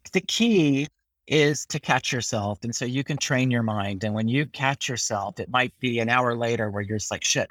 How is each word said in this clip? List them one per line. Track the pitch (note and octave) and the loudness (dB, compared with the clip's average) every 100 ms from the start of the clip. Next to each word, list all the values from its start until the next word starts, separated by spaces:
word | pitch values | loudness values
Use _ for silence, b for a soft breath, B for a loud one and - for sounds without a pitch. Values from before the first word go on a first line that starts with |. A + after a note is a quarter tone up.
| - | -2
the | F#3+ | -2
key | - - A#3 G3+ D3 C3+ D3 _ _ _ - | -2 2 4 6 4 2 0 _ _ _ 0
is | D3+ D3 D3 - | 4 4 2 -4
to | D3+ | -4
catch | - C3 - | 0 0 0
yourself. | B2+ - A2 G2+ G#2 | -4 -2 -2 -2 -4
And | A#2+ | -6
so | - | -4
you | C3+ C3+ | -4 -2
can | C#3 D3 | -4 -4
train | - C3 B2+ | 0 2 4
your | A#2+ | 2
mind. | A2+ G#2+ G2+ G2 | 2 0 -2 -2
And | G#2+ | -2
when | G#2+ A2+ | 0 0
you | C3 D3+ | 0 -2
catch | - C3+ C#3 - | -2 -2 0 -4
yourself, | A#2+ - G#2 G2+ F#2+ | -4 -4 -4 -4 -6
it | F#2 | -2
might | B2+ B2+ - | 0 0 -2
be | B2+ A#2 | -2 0
an | A2+ | 2
hour | B2 B2 A#2 | 2 2 0
later | A#2 A#2 G#2+ | 0 0 -2
where | G2+ | -4
you're | G2+ G#2+ | -4 -4
just | - | -4
like, | G2+ | -4
"Shit, | - C#3 - | -2 0 -2